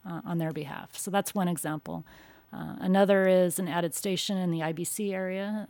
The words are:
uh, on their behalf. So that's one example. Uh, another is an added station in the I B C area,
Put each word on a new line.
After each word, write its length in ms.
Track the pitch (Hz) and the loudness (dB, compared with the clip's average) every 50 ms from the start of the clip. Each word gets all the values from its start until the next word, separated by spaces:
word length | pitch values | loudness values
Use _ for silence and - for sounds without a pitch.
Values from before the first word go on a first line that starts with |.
| - 185 | -10 -8
uh, 120 | 170 160 - | -8 -8 -4
on 120 | 180 170 | -2 -2
their 160 | 165 160 160 - | 0 0 -2 -2
behalf. 440 | 151 147 135 - - - - - | -4 -6 -8 -8 -10 -12 -12 -10
So 140 | - - 202 | -8 -4 0
that's 240 | 185 202 196 - - | 0 0 0 0 0
one 140 | 208 180 175 | 0 0 0
example. 560 | 175 - - 151 156 151 - 156 170 160 156 - - - - - - - _ _ - | 0 -2 -2 -4 -4 -6 -6 -8 -8 -8 -10 -12 -18 -20 -20 -20 -20 -20 _ _ -12
Uh, 220 | - 156 160 - - | -10 -10 -8 -8 -2
another 480 | - 185 190 196 202 190 202 190 190 | 0 4 4 6 6 6 6 6 6
is 320 | 185 185 185 180 175 - 190 | 6 6 6 6 4 2 0
an 80 | 185 | -2
added 260 | 170 170 175 170 165 - | 0 0 0 0 -2 -2
station 440 | - - 202 185 180 - - 196 | -4 -2 -2 -2 -2 -2 -2 0
in 120 | 185 185 175 | 0 2 0
the 140 | 165 165 156 | 0 0 0
I 80 | 160 | -2
B 140 | 160 170 175 | -2 -4 -4
C 280 | - - - 208 196 190 | -6 -4 -4 -4 -2 -2
area, 540 | 190 190 185 185 190 196 208 214 214 202 | -2 -4 -4 -4 -4 -4 -4 -4 -6 -8